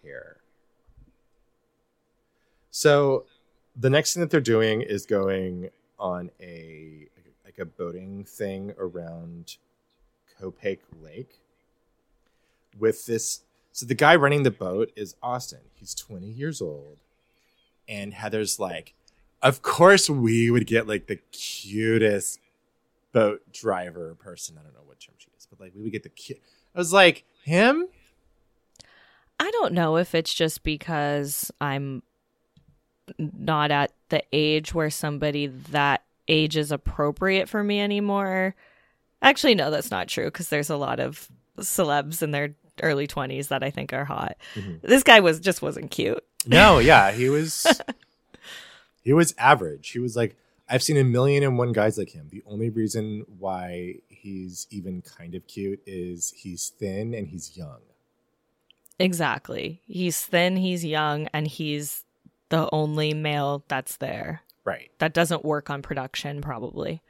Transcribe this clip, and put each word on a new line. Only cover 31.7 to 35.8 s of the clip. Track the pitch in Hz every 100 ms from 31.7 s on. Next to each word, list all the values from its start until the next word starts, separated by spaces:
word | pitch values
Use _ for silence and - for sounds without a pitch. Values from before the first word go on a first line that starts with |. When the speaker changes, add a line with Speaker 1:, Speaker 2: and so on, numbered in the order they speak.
| 139 139 131 - _ _ _ _ _ _ _ _ _ - -
Speaker 2:
not | 151 - - 156 147
at | 143 143 - _
the | 156 -
age | 151 151 156 156
where | 165 151
somebody | - 156 143 151 147 143
that | 131 147 147